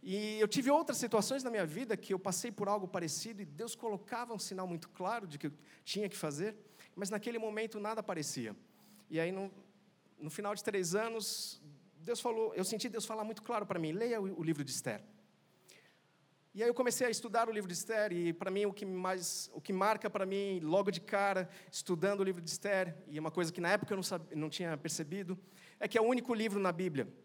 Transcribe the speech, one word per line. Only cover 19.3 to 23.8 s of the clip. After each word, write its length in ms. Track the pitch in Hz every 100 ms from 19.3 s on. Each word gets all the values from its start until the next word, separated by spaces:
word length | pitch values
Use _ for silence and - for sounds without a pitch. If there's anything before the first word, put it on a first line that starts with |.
| - -
o 80 | -
que 100 | -
marca 380 | 190 196 220 214
pra 160 | 185 190
mim, 340 | 196 202 185
logo 300 | 156 185 202
de 80 | 170
cara, 500 | - 202 202 190 180 - -
estudando 480 | - - 175 196 202
o 40 |
livro 180 | 190 175
de 80 | 165
Esther, 440 | - 202 196 185 156 -
e 100 | 147
é 40 |
uma 100 | 156
coisa 220 | 156 170
que 80 | 156
na 80 | 175
época 240 | 202